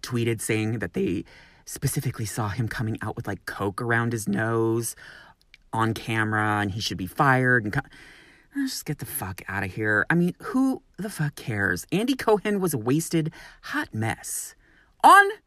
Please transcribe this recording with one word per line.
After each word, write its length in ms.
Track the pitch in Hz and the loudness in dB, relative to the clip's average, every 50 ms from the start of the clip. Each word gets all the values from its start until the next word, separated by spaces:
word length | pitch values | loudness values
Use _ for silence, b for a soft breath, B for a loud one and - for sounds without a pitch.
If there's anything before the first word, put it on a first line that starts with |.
tweeted 400 | - - 123 120 117 113 117 107 | -8 -4 -2 0 0 0 0 -2
saying 400 | - - 113 110 107 110 113 113 | -2 -2 0 0 0 0 -2 -4
that 120 | 101 - | -4 -6
they 320 | _ 190 196 - - - 165 B B B B B B B B | _ -2 -2 0 -2 -4 -6 B B B B B B B B
specifically 640 | - - - - 131 - 151 - 131 - - 113 | -16 -12 -4 -4 -2 -2 -2 -4 -4 -6 -6 -8
saw 240 | 104 - - 110 104 | -6 -4 -4 -4 -4
him 180 | 92 113 113 110 | -2 -2 -4 -4
coming 300 | - - 117 110 113 - | -4 -4 -4 -4 -4 -6
out 160 | - 107 - | -8 -8 -8
with, 100 | - - | -8 -8
like, 200 | - 98 85 _ | -8 -8 -8 _
coke 340 | - - - 98 101 95 - | -12 -8 -4 -4 -4 -4 -4
around 320 | 123 117 117 117 117 120 | -2 0 2 2 2 0
his 160 | 117 113 101 - | -2 -2 -2 -2
nose 680 | 101 104 110 113 113 113 113 113 113 117 117 - - B B B B B B B B B _ _ - _ _ _ | -2 0 0 0 2 2 2 2 0 0 -2 -4 -10 B B B B B B B B B _ _ -20 _ _ _
on 220 | - 113 113 113 113 | -2 0 0 0 0
camera 680 | - - - 113 110 110 107 107 107 107 107 104 104 | -4 -4 -4 -2 -2 0 0 0 0 0 0 0 0
and 100 | 104 104 | 0 -2
he 100 | 95 117 | -2 -4
should 180 | - - 104 90 | -6 -6 -6 -6
be 80 | 95 | -8
fired. 580 | 90 - - 151 139 131 127 127 127 123 123 104 | -8 0 2 4 4 6 4 6 4 4 4 2
And 80 | 107 | 0
co-, 80 | 95 127 - B B B B B B B B B B B B B _ | -4 -4 -6 B B B B B B B B B B B B B _
just 300 | 277 277 262 - - - | -4 -4 -4 -4 -6 -8
get 140 | - 151 - | -8 -8 -8
the 80 | - | -8
fuck 360 | - - - - 95 92 - - - | -10 -8 -8 -6 -8 -8 -10 -10 -8
outta 180 | 95 98 101 | -6 -4 -4
here. 380 | 95 - 113 107 107 107 104 - - | -4 -4 -2 0 2 4 2 4 4
I 40 | 160 | 2
mean, 200 | 170 175 180 180 _ | 2 2 2 0 _
who 440 | - - 403 254 262 269 - - _ _ _ - | -10 -4 0 2 2 2 0 -2 _ _ _ -10
the 120 | 190 220 | -10 -10
fuck 260 | - - 156 147 - | -4 -2 -4 -4 -4
cares? 500 | - - - 110 104 98 95 92 90 - _ | -6 -8 -6 -2 0 2 0 0 0 -2 _
Andy 240 | - 190 220 254 277 | -2 0 0 0 -2
Cohen 460 | 254 - - 214 202 - 214 208 202 | 0 4 2 2 4 4 0 0 0
was 140 | 185 175 147 | 0 0 -2
a 40 | 120 | -2
wasted, 540 | 107 120 135 160 165 - - 165 156 160 B B B B B B | 0 2 0 0 0 0 0 0 0 0 B B B B B B
hot 320 | B - - 285 302 - - | B -6 -6 -6 -6 -4 -4
mess 600 | 107 110 113 - - - - - - - - - b b b b b b b b b | -4 -2 -2 -4 -6 -8 -10 -10 -10 -10 -12 -16 b b b b b b b b b
on 220 | - 269 359 392 403 392 440 415 _ | 8 10 10 10 8 6 0 -6 _